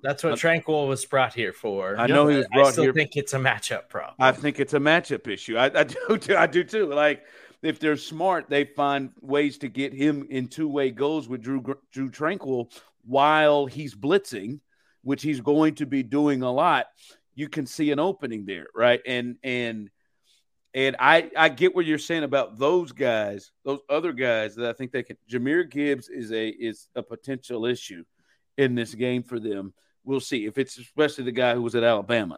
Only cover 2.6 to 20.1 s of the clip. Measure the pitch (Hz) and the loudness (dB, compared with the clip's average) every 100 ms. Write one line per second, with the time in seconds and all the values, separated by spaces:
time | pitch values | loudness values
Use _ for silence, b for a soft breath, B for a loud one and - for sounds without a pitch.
2.6 | 139 165 135 156 147 143 135 135 131 107 | 6 6 2 2 -2 -4 -4 0 0 0
3.6 | - 110 - 104 - - 131 - 147 139 | -4 -6 -6 -10 -10 4 4 4 -2 -2
4.6 | 135 147 147 170 - 117 117 95 - 110 | 0 2 4 2 0 -8 -6 -8 -4 2
5.6 | 139 156 135 - - 220 - 185 165 175 | 2 4 0 -2 -2 -2 2 4 4 2
6.6 | 170 220 165 147 151 139 B B B B | 0 -2 0 2 2 0 B B B B
7.6 | 160 - 156 147 - 160 190 170 - 143 | -4 0 0 0 -4 -2 0 0 0 0
8.6 | 143 - 143 139 131 _ 131 143 147 - | 0 -2 0 0 -4 _ -2 0 0 -2
9.6 | 135 123 139 135 151 147 139 135 123 - | -10 -6 -6 0 0 0 -4 -6 -6 -6
10.6 | 156 143 131 113 143 156 120 127 117 135 | -4 0 -2 0 -2 -2 -6 -10 -6 -6
11.6 | 123 135 _ 131 135 123 151 202 135 123 | -6 -10 _ -8 -8 -4 -4 -4 -4 -6
12.6 | 113 B B _ 113 131 147 156 151 147 | -6 B B _ -2 2 4 6 6 4
13.6 | 135 131 143 104 139 196 - 110 107 147 | 0 -6 -12 -6 0 0 0 -10 -10 -12
14.6 | _ _ _ _ 127 139 151 131 117 147 | _ _ _ _ -6 -4 -2 -2 2 4
15.6 | 156 151 135 135 113 143 147 131 127 131 | 2 0 -4 -2 -2 0 2 0 -2 0
16.6 | 170 135 - _ b b _ 131 147 156 | 2 2 -2 _ b b _ -12 -8 -8
17.6 | 131 - 147 143 180 190 127 110 98 87 | -8 -4 -2 0 -2 -4 -8 -8 -10 -12
18.6 | 69 - 120 120 131 123 120 120 135 123 | -10 2 2 2 0 -4 -4 -8 -6 -4
19.6 | 120 110 101 _ _ | -4 -8 -14 _ _